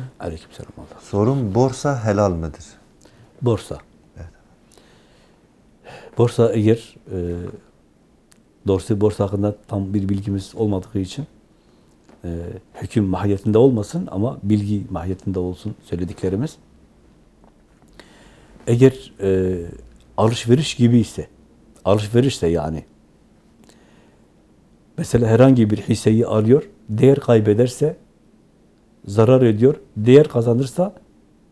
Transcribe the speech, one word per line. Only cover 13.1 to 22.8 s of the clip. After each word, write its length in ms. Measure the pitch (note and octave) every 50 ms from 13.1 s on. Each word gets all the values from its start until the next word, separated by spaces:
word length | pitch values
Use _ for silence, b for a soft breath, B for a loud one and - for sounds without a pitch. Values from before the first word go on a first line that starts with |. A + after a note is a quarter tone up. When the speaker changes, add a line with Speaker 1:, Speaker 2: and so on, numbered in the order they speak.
| F#2 F#2 G#2+ G2+ G2 G2 - A2 G#2
Speaker 1:
olmasın 500 | A2 C3 C#3 B2 G#2+ G2+ - - F3 F#3+ -
ama 260 | - F#2+ G#2+ B2+ C2 - G2
bilgi 400 | G2+ G#2+ G#2 G#2 G#2 G#2 G2+ F2 -
mahiyetinde 500 | F#2 E2 E2 F#2 F#2 - - G#2 F#2 F#2
olsun 360 | F2+ F2+ F2+ - - G#2+ - - _
söylediklerimiz. 760 | - F2+ F2 F2+ F2 F#2 - - F#2 F#2+ G2+ D3 D#3+ - _ _ _ _ _ _ _ _ _ _ _ _ _ _ _ _ _ _ _ _ _ _ _ _ _ _ _ _ b b b b b b b b b b b b b -
Eğer, 460 | - A#2 A#2+ C3 C3 - - - - - -
e, 360 | G2 F#2+ F#2+ F#2 F#2 F#2 F#2 F2 E2+ E2+ - - - - - - _ _ _
alışveriş 580 | - G#2 A#2 A#2 - - A#2 A#2+ D#3+ D3 - -
gibi 240 | - A#2+ A#2 A#2+ A#2+
ise, 280 | G#2 - - F#2 - - _ _ _ _ _ _ _ _ _ _ -
alışverişse 600 | F#2 G#2 A2 G#2+ G2+ A2+ A#2+ C3+ C3+ - - F2+
yani, 360 | E2 E2+ D#2 D2 D#2+ D#2+ D#2